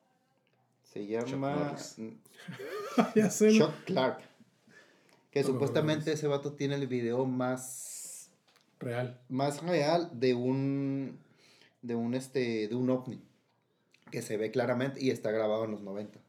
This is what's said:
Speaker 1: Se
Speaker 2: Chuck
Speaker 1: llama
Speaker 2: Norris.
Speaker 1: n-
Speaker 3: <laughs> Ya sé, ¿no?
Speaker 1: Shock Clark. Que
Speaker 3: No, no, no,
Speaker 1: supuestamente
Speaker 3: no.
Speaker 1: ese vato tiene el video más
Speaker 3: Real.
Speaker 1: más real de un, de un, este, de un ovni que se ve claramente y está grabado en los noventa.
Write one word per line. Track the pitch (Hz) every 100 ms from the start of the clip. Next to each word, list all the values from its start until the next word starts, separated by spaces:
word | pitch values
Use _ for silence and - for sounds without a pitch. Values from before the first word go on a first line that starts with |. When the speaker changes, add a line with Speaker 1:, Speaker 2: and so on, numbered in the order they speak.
| _ _ _ _ _ _ _ _
Speaker 1:
Se | _ - 104
Speaker 2:
Chuck | 113 127
Speaker 1:
llama | 135 139 143
Speaker 2:
Norris. | - - - -
Speaker 1:
n- | 113 - - - - - -
Speaker 3:
<laughs> | 208 285 240 - 214
Ya | 214
sé, | - 214
¿no? |
Speaker 1:
Shock | 220 151 - -
Clark. | 185 131 - - - _ _ _ - - _ _ _ _
Que | 143
Speaker 3:
No, | 139
no, |
no, | 127
Speaker 1:
supuestamente | 139 156 151 156 160
Speaker 3:
no. |
Speaker 1:
ese | 151 151
vato | 139 143
tiene | 143 139 143
el | 131
video | 123 120 123 131
más | 127 127 127 - - - - - - - _ _ _ _ -
Speaker 3:
Real. | 127 120 120 - -
Speaker 1:
más | 131 143 143
real | 170 165 143 175 165 120
de | 127
un, | 123 127 135 139 139 139 139 131 - - _ _ - - _
de | 120 117
un, | 117
este, | 131 131 135 120 110 107
de | 123
un | 127
ovni | 127 120 101 - _ _ _ _ _ _ _ -
que | 120
se | 113 107
ve | 110
claramente | 127 117 120 135 135
y | 131
está | - 107
grabado | 110 107 110 110
en |
los | 101
noventa. | 101 101 107 -